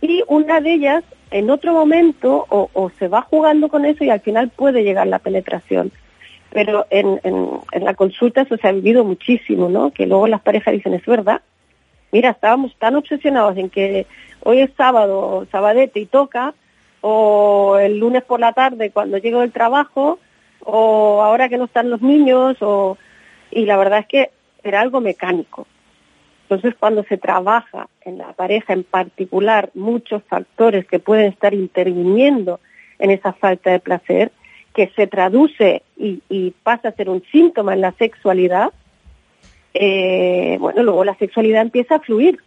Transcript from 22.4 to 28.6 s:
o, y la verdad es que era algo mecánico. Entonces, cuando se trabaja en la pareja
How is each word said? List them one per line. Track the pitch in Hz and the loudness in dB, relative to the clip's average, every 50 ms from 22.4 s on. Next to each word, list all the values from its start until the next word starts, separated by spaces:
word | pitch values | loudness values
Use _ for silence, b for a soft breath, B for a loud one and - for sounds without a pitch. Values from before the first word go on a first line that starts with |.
| 254 262 262 - | 2 0 0 -2
o, | 214 208 202 202 196 190 190 - b b b b b b b b b b | -2 -2 0 0 0 -2 -4 -8 b b b b b b b b b b
y | - 226 226 | -4 -2 0
la | 202 208 196 | 0 2 2
verdad | 196 196 202 214 | 2 2 2 0
es | 208 _ | -2 _
que | - 277 262 - _ _ _ _ _ _ _ | 0 0 0 0 _ _ _ _ _ _ _
era | 208 196 202 | -4 -2 -2
algo | 220 254 240 269 | -2 0 -2 -2
mecánico. | 240 202 180 _ - 180 180 170 156 _ - - - _ _ _ _ _ _ _ _ _ _ _ _ _ _ _ _ | -4 -4 -6 _ -6 -4 -4 -4 -4 _ -14 -20 -20 _ _ _ _ _ _ _ _ _ _ _ _ _ _ _ _
Entonces, | _ 202 190 185 247 233 _ | _ -6 -2 -2 -4 -4 _
cuando | - 214 226 214 202 | -2 0 0 0 -2
se | - 214 190 | -4 -6 -6
trabaja | - - 190 185 185 196 214 240 233 - - - - - _ _ | -4 -2 -2 -2 0 0 0 0 -2 -4 -16 -18 -18 -18 _ _
en | _ 185 185 185 | _ -16 -16 -16
la | 180 - - | -16 -18 -10
pareja | - 185 185 202 220 | -8 -6 -2 -2 -4